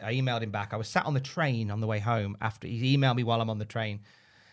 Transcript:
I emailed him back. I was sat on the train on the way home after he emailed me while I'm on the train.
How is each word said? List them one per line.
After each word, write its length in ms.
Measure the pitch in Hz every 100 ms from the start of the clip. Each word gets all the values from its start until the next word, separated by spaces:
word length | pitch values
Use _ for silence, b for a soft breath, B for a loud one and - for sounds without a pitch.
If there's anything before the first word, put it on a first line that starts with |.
I 120 | 104
emailed 300 | 127 131 120
him 80 | 113
back. 220 | 101 101
I 40 | 107
was 100 | 110
sat 180 | 185 -
on 80 |
the 60 | 139
train 520 | 135 - 151 120 107
on 100 | 104
the 60 | 110
way 120 | 107
home 380 | 110 113 101 101
after 300 | 110 - 92
he 260 | 110 127 139
emailed 220 | 135 120
me 80 | 117
while 160 | 117
I'm 80 | 113
on 100 | 107
the 60 | 107
train. 340 | 117 107 101 101 b b b b